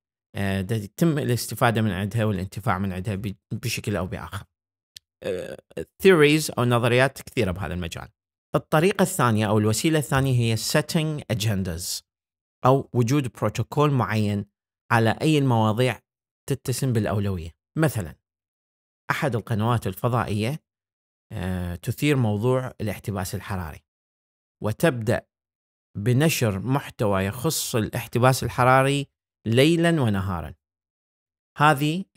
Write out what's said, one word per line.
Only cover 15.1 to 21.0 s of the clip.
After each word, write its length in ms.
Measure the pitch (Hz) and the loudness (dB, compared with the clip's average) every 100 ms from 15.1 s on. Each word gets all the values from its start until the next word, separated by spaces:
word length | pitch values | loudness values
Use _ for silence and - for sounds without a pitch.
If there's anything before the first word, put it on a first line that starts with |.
| - | 2
أي 160 | 151 151 | 2 2
المواضيع 600 | 135 117 110 107 127 104 _ _ _ _ - | 4 4 2 2 0 -2 _ _ _ _ -8
تتسم 440 | 135 - 123 135 | -6 -4 -4 0
بالأولوية. 580 | 113 92 104 101 92 80 - _ 147 | 0 0 -2 -2 -4 -8 -16 _ -2
مثلًا، 360 | 156 117 80 - _ _ _ _ _ _ _ _ - | 0 0 -8 -10 _ _ _ _ _ _ _ _ -6
أحد 260 | - 147 110 | -4 -2 -4
القنوات 500 | - 107 113 120 104 | -4 -2 0 0 -2
الفضائية، 760 | 92 123 120 92 104 110 156 _ _ _ _ | -4 -2 -2 -2 -2 -4 -6 _ _ _ _